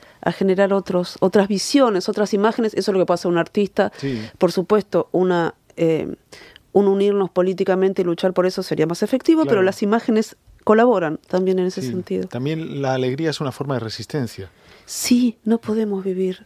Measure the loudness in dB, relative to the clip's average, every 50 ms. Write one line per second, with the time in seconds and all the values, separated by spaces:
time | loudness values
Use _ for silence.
0 | -20 -20 -20 _ -6 -6 -4 0 0 0 2 2 2 2 2 0 -2 0 -2 -2
1 | -2 -4 -2 -2 0 2 4 4 2 2 0 -2 -2 0 4 4 4 4 2 0
2 | -2 -2 -2 -2 -2 0 0 2 2 2 2 0 -2 -2 -2 -2 -2 0 2 2
3 | 2 2 0 0 0 0 0 0 -2 0 0 -2 -2 0 0 0 -2 -2 -2 -6
4 | -6 -6 -6 -6 -8 -10 -2 _ 0 0 2 -2 0 2 2 0 0 0 -2 -2
5 | -2 0 0 0 0 2 2 0 0 -2 -4 _ _ _ _ -2 0 0 0 0
6 | -2 -6 -10 -12 _ _ -20 -20 -20 -20 -20 -20 _ _ 2 4 4 4 4 4
7 | 2 2 2 0 -2 0 0 0 0 0 0 -2 0 0 0 2 2 0 0 0
8 | -2 -2 -2 0 -2 0 0 2 0 0 -2 -4 -6 -4 -2 -2 0 0 0 -2
9 | -2 -2 -2 0 2 2 2 2 2 2 2 2 2 2 0 0 0 0 0 0
10 | 0 0 0 0 0 -2 -6 _ _ -20 -20 _ _ 4 4 6 6 4 4 2
11 | 0 -2 -4 -8 -6 _ -2 0 0 0 0 0 0 -2 -2 -4 -6 -4 -6 -6
12 | -6 -6 -6 -6 -6 -6 -6 -6 -4 -4 -4 -4 -6 -8 -6 -4 -2 -2 0 0
13 | 0 -2 -2 -2 -2 -4 -4 -4 -6 -6 -6 -6 -6 -4 -4 -4 -4 -6 -8 -10
14 | -10 -8 -6 -4 -4 -6 -8 -12 -16 -16 -18 _ _ -20 -20 -20 _ -14 -12 -8
15 | 0 2 2 2 2 0 -2 -4 _ -2 -2 -2 -2 -4 -4 -2 -2 -2 -4 -4
16 | -4 -4 -4 -2 -2 -4 -4 -6 -12